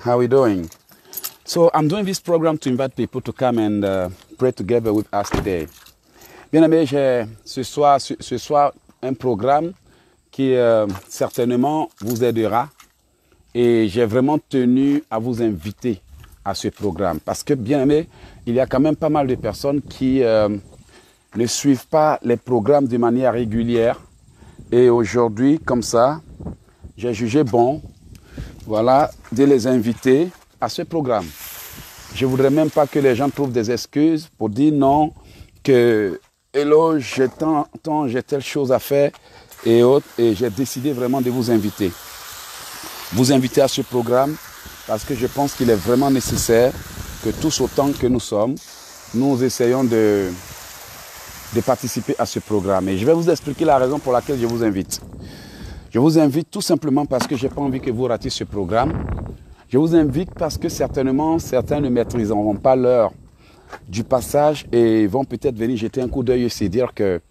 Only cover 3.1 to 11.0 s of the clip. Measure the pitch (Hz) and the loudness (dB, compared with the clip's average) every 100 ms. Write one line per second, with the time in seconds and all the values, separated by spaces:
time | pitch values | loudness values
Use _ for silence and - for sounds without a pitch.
3.1 | 127 120 - 127 117 104 104 98 95 90 | -6 -10 -2 0 0 0 0 0 -2 -4
4.1 | 92 - - 127 - 95 120 113 104 - | -8 -18 -2 -2 -2 -2 0 2 -2 -2
5.1 | 101 98 - 104 87 76 - - _ _ | -6 -4 -6 -4 -4 -6 -14 -20 _ _
6.1 | _ - - - 156 160 160 139 143 135 | _ -20 -20 -2 4 4 4 2 0 0
7.1 | 123 110 110 - 131 123 143 143 139 - | 0 -4 -12 -14 -10 -8 0 2 2 0
8.1 | - - 123 - 147 143 - _ - 127 | -12 -8 -8 -2 0 0 -2 _ -12 -8
9.1 | 131 127 101 123 143 170 - _ _ _ | -4 -2 0 2 0 0 -10 _ _ _
10.1 | _ _ - 135 127 120 110 104 95 | _ _ -4 0 2 4 4 0 -4